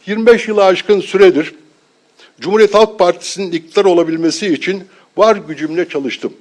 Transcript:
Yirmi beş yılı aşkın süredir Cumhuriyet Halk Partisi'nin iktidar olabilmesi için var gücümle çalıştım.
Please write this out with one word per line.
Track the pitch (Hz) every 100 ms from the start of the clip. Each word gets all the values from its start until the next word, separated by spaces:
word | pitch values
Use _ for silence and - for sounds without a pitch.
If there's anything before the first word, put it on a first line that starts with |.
| -
Yirmi | 214 226
beş | 233 -
yılı | 208 190
aşkın | 180 - 202
süredir | - 190 196 143 160 - _ _ _ _ _ _ _ _
Cumhuriyet | 151 214 208
Halk | 208 214 214
Partisi'nin | 180 175 - - 190
iktidar | 165 160 - 190
olabilmesi | 170 160 165 165 151 208
için | 143 - 190 185 _ _ -
var | 214 208
gücümle | 156 147 151 165 175
çalıştım. | 147 135 - - -